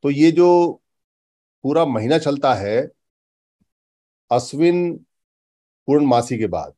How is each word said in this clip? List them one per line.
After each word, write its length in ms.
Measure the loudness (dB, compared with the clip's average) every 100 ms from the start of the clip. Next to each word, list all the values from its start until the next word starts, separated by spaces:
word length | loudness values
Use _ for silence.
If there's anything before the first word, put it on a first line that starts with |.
तो 60 | -2
ये 200 | 2 4
जो 160 | 6 4 4 2 -4 _ _ _ _ _ _ _ _
पूरा 200 | -4 -2 0
महीना 320 | -2 0 0
चलता 340 | 0 -2 -2
है 220 | -2 -2 -4 -4 _ _ _ _ _ _ _ _ _ _ _ _ _ _
अश्विन 640 | -4 -4 0 0 0 -4 -8 _ _ _ _ _ _ _ _ -2
पूर्णमासी 500 | 0 2 0 0 -4
के 80 | -4
बाद 260 | -6 -10